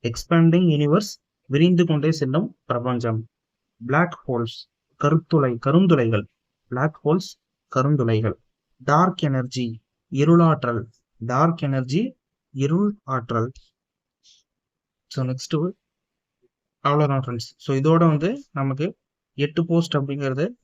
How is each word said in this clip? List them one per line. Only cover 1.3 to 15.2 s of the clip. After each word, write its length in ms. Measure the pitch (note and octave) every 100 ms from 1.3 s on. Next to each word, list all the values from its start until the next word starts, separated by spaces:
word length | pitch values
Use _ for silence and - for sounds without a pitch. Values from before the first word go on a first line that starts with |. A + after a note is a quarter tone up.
| _ _
விரிந்து 380 | C#3 F3 F3
கொண்டே 260 | E3+ D3+ D3+
செல்லும் 460 | D#3 C3+ D3+ A#3 -
பிரபஞ்சம். 640 | - A#2+ B2+ A#2+ A#2 A2 A2+ _ _ _ _ _
பிளாக் 380 | A#2+ C#3+ F3 D#3+ -
ஹோல்ஸ், 460 | A#2+ A#2 - - _ _ _
கருத்துளை, 480 | C#3+ D#3 - D#3+ C3 A#2
கருந்துளைகள், 600 | C3+ D#3+ F#3+ D3+ A2+ A2 G2+ _ _ _ _
பிளாக் 280 | B2+ D3+ -
ஹோல்ஸ், 280 | C#3+ F3+ - - _ _ _
கருந்துளைகள். 600 | C3 C#3 D3 A#2 A2 A2 - _ _ _ _ C3
டார்க் 320 | D3+ F3+ F3+ D3+
எனர்ஜி, 360 | C3+ B2+ C3 A#2+ A2+ _ _ _ C3+
இருளாற்றல், 600 | D3 E3+ E3 D3 A#2+ A#2 A2+ _ _ _ A2+
டார்க் 300 | B2+ E3 E3+ C#3
எனர்ஜி, 340 | C3+ B2+ D#3 B3+ - _ _ _ C3
இருள் 240 | C#3 E3+ G#3 G3+ -
ஆற்றல். 360 | C3 A#2 A#2 A#2 - _ _ _ _ _ _ _ _ _ _ _ _ _ _ _
So, 80 | -